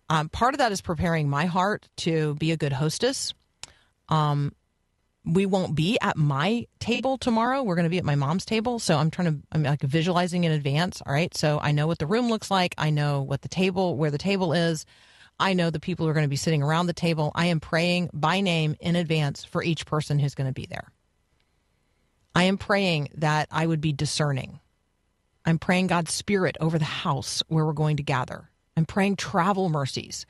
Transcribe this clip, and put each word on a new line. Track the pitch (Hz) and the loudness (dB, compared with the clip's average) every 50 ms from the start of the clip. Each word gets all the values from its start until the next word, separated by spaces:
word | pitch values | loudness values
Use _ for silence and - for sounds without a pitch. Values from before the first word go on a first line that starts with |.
| _ - | _ -2
Um, | 156 160 151 160 | 0 0 0 -2
part | - - 226 254 269 | -2 0 0 0 2
of | 285 | 2
that | 277 233 | 2 0
is | 196 180 | 0 -2
preparing | - - 175 147 180 170 165 160 151 143 | -4 -6 -4 -2 0 0 0 2 0 0
my | 143 143 156 185 | 0 0 0 0
heart | 165 190 180 202 214 - - - _ - | 0 0 0 0 0 -2 -6 -12 _ -6
to | - 175 160 160 156 151 147 | -2 0 0 0 0 0 -2
be | 151 165 160 | -2 0 -2
a | 165 156 | 0 0
good | 160 143 | -2 -2
hostess. | 139 131 151 156 - - - 254 277 - - - - - _ _ _ _ - - - _ _ _ _ _ _ - | -2 0 0 -2 0 0 -2 -2 -2 -2 -6 -8 -8 -10 _ _ _ _ -20 -20 -20 _ _ _ _ _ _ -2
Um, | 156 156 151 147 147 143 143 143 - _ _ _ _ _ _ _ _ _ _ _ _ _ _ | 0 2 2 2 0 0 -2 -4 -6 _ _ _ _ _ _ _ _ _ _ _ _ _ _
we | - 165 190 196 | 0 2 2 2
won't | 196 190 190 180 - 160 | 2 2 0 0 0 0
be | 143 156 180 240 - | 0 0 2 0 0
at | - 202 - - | 0 0 0 2
my | 151 147 139 135 147 190 226 240 - - _ _ | 2 2 2 2 0 0 0 -2 -4 -8 _ _
table | - - 240 254 233 262 269 247 | -4 -2 -2 0 0 -2 -2 -2
tomorrow. | - 247 226 220 226 247 262 277 | 0 0 2 2 2 2 0 0
We're | 269 208 175 | 0 0 0
gonna | 170 170 165 | 2 2 2
be | 170 185 | 0 0
at | - | 0
my | - 143 | 0 0
mom's | 143 139 135 165 185 - | 0 0 0 -2 -2 -2
table. | - 220 220 214 247 240 233 | -2 -2 -2 0 -2 -4 -2
So | - - 170 143 | 0 2 2 4
I'm | 151 160 | 2 0
trying | - - 180 170 156 | 0 0 -2 -2 -2
to, | 139 - _ | -2 -6 _
I'm, | - 156 151 | -2 0 0
like, | 131 147 143 | 0 0 0
visualizing | - 135 131 165 160 185 175 175 180 180 170 180 175 | -2 0 0 0 2 2 2 2 0 0 0 0 0
in | 165 156 | 2 0
advance. | 151 139 143 135 151 175 185 - - - | 0 0 0 0 0 0 -2 -4 -8 -6
All | - 139 | -2 -2
right. | 147 170 - - | 0 0 -2 -2
So | - - 151 147 147 | 0 0 0 0 2
I | - 143 147 | 0 0 2
know | 147 147 160 | 2 2 0
what | 170 - | 0 -2
the | 160 147 | -2 -2
room | 208 233 247 233 | 0 0 2 0
looks | 226 214 - - | 0 -2 -2 0
like. | 196 190 180 175 - - | 0 2 2 0 0 -2
I | - 156 | 0 0
know | 151 147 147 147 143 139 | 2 2 2 0 0 -2
what | 139 139 143 139 | -2 -2 -4 -4
the | - - | -4 -6
table, | - 170 185 190 180 185 190 180 147 117 | -2 0 0 0 2 2 0 0 0 0
where | 160 151 | 0 0
the | 143 143 | 0 -2
table | - 190 202 190 185 175 143 | 0 0 0 2 2 2 2
is. | 175 170 165 165 156 - - - - - - - - - - _ _ | 2 2 2 0 -2 -6 -12 -20 -20 -20 -20 -20 -20 -20 -20 _ _
I | - 190 190 | 0 2 2
know | 180 170 165 | 2 2 0
the | 156 156 | 0 -2
people | - - 175 - 170 | -4 -4 -2 -2 0
who | 160 | 0
are | 151 | 2
gonna | 160 151 139 | 2 2 2
be | 139 | 0
sitting | 131 - 170 160 147 139 | 0 0 0 0 2 2
around | 143 156 165 180 175 | 2 2 2 0 0
the | 165 | -2
table. | - - 170 165 156 151 151 - | -2 0 0 0 2 0 -2 0
I | - 170 175 | 0 0 2
am | 170 156 | 2 0
praying | - - - 160 170 175 175 180 180 156 - | -2 0 0 2 2 2 2 0 0 -2 -4
by | 151 147 156 175 190 | -2 0 0 2 2
name | 196 185 170 165 156 151 151 - | 2 2 2 2 2 0 -2 -2
in | - 170 170 | -2 0 0
advance | 175 175 151 160 156 151 139 - - - | 0 2 0 0 0 0 0 -2 -6 -12
for | - - 175 - | -6 -6 -2 0
each | 170 165 - - | 0 -2 -2 -2
person | - - 156 151 - 147 147 | -2 -2 -2 0 0 0 0
who's | 139 143 - | 0 0 -2
gonna | - 135 131 | -4 -4 -4
be | 131 - - | -4 -6 -8
there. | - - - - - _ _ _ _ _ _ _ _ _ _ _ _ _ _ _ _ _ _ _ _ _ _ _ _ _ _ _ _ _ | -10 -10 -12 -12 -14 _ _ _ _ _ _ _ _ _ _ _ _ _ _ _ _ _ _ _ _ _ _ _ _ _ _ _ _ _
I | 170 180 | 4 4
am | 185 196 196 | 4 4 2
praying | - - 208 196 202 185 170 151 143 - - | 0 0 2 2 4 2 2 0 0 -4 -4
that | - 156 151 151 151 147 - | -2 0 2 2 2 0 0
I | - 156 160 | -2 -2 0
would | 165 165 156 | 0 0 0
be | 147 160 | 0 -2
discerning. | 147 135 156 139 - - 156 147 139 127 120 120 - - _ _ _ _ _ _ _ _ _ _ _ _ _ _ _ _ _ | -2 0 -2 -4 -2 -2 -2 0 -2 -4 -6 -8 -14 -20 _ _ _ _ _ _ _ _ _ _ _ _ _ _ _ _ _
I'm | - 165 156 | 0 0 0
praying | - - 180 180 185 180 | 2 2 2 2 2 2
God's | - 175 165 - - | 2 0 0 -2 -4
Spirit | - - - 202 190 185 147 - - | -6 -2 0 0 2 2 0 0 0
over | 160 160 170 160 | -2 0 0 0
the | 156 | 0
house | 143 - - - 185 143 135 - - - - - - | -2 -4 -4 -2 -2 -2 -2 -2 -6 -6 -6 -4 -2
where | 160 160 156 | 0 0 0
we're | 156 156 | 0 0
going | 147 151 151 151 143 | 0 0 0 0 0
to | 143 | -2
gather. | 147 143 127 127 - - - - - _ _ _ _ _ 165 | -2 -2 -2 -2 -4 -8 -12 -14 -18 _ _ _ _ _ 0
I'm | 160 | 0
praying | - - 208 190 202 196 - | 0 2 0 2 2 0 -2
travel | - - - 190 170 190 202 190 190 180 | -4 -2 0 0 2 2 2 2 0 0
mercies | 156 151 139 131 - - - - - - - - | 0 0 -2 -2 -4 -6 -8 -8 -12 -14 -14 -16